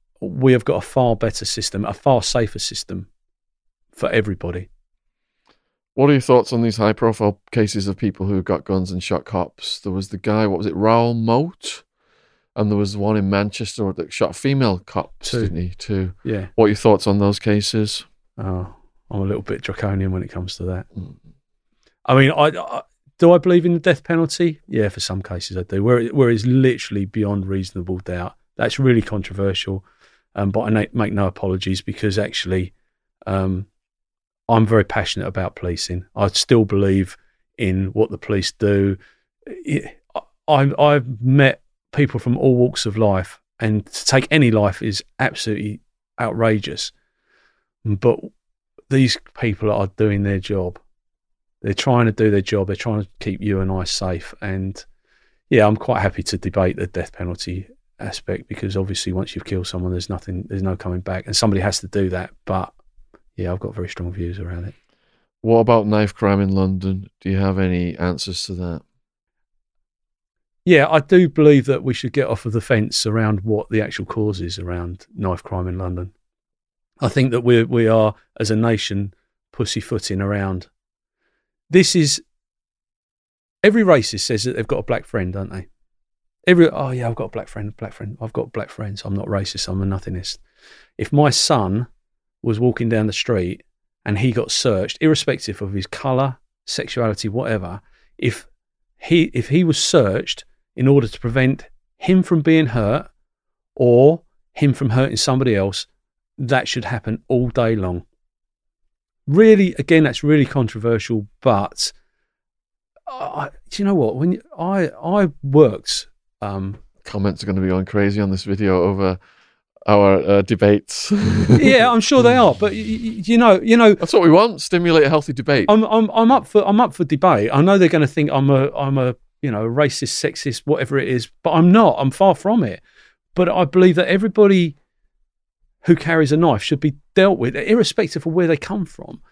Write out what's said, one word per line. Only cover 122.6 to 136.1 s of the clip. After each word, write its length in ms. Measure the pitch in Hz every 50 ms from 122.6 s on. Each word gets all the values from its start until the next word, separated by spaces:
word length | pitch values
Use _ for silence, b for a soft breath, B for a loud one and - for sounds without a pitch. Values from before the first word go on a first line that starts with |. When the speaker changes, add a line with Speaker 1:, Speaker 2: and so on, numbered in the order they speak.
| 208 202 196
Speaker 1:
y-, 60 | 220
y-, 440 | 214 214 220 - 233 220 226 220 165
you 140 | - 233 233
know, 220 | 247 226 190 190
you 160 | - 226 226
know, 180 | 240 233 214 208
Speaker 2:
That's 180 | - 170 - -
what 100 | 214 175
we 80 | 165
want: 300 | 151 185 214 233 190 156
stimulate 440 | - - 185 175 175 170 160 156 147
a 40 | 139
healthy 240 | 160 151 143 - 135
debate. 340 | 127 - - 143 123 92 -
Speaker 1:
I'm, 160 | 208 214 220
I'm, 260 | - 220 226 220 208
I'm 220 | - 226 226 226 269
up 160 | 240 - -
for, 180 | - 208 196
I'm 140 | 196 202 220
up 140 | 247 156 -
for 100 | - 170
debate. 460 | 135 156 135 - 185 151 104 104 - -
I 100 | 139 165
know 160 | 190 202 196
they're 100 | 185 156
gonna 200 | 170 156 151 143
think 220 | - 165 147 143 -
I'm 180 | 135 135 139
a, 220 | 139 131 135 143 -
I'm 260 | - 139 135 139 135
a, 160 | 127 127 120 - _ _ _ _
you 100 | - 139
know, 120 | 110 104 110
racist, 600 | 117 120 139 151 135 - - 135 - - - -
sexist, 380 | - - - - 143 117 - -
whatever 340 | 139 147 - 135 117 139 135
it 80 | -
is, 240 | - 127 120 113 - _ _ -
but 100 | 170 156
I'm 180 | 160 170 180
not. 260 | 185 226 220 160 - -
I'm 120 | 139 135
far 240 | - - 190 196 165
from 300 | - - 196 226 233 151
it. 180 | 107 87 - b b b b b b b b _ _ _
But 160 | - 180 175
I 160 | - 180 180
believe 280 | - - 185 185 185 165
that 120 | 175 - -
everybody 640 | 180 196 214 214 - 214 214 196 196 180 175 156 143 _ _ _ _ _ _ _ _ _ _ _ _ _ _ _ _ _ _ _ _ _ -
who 120 | - 170
carries 380 | - - 165